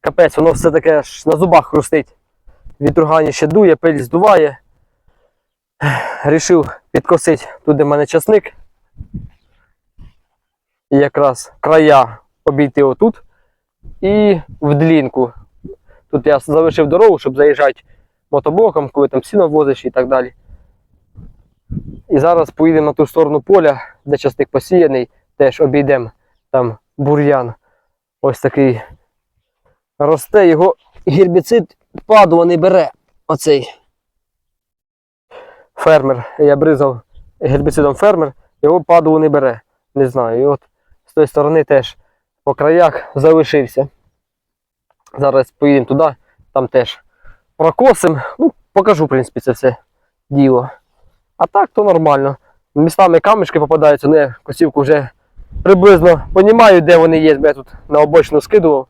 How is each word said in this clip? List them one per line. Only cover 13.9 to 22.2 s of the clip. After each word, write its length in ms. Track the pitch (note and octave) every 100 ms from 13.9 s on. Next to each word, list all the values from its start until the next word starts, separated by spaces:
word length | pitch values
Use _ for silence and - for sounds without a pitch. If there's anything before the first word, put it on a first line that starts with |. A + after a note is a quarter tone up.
| -
І 400 | F#3+ G#3 G#3 F3 - -
в 140 | D3 C#3+
длінку. 580 | D#3+ D#3+ C3 - B2 - - _ - - _ _ _
Тут 160 | D3 C3+
я 120 | C#3+
залишив 480 | - D3+ E3 C#3+ D3+
дорогу, 320 | E3+ A3 E3
щоб 160 | C#3+ C3
заїжджати 460 | D3 C#3 C#3+ - _ _ _ _ _
мотоблоком, 580 | C#3+ D3+ E3+ A3 D#3+ C#3
коли 180 | - C#3
там 160 | C3+
сіно 240 | - G#3 E3+
возиш 380 | D3+ C#3+ C3 B2+
і 40 |
так 180 | - B2+
далі. 260 | C3 B2+ _ _ - _ _ _ _ _ - - _ _ _ _ - - - _
І 100 |
зараз 320 | D3+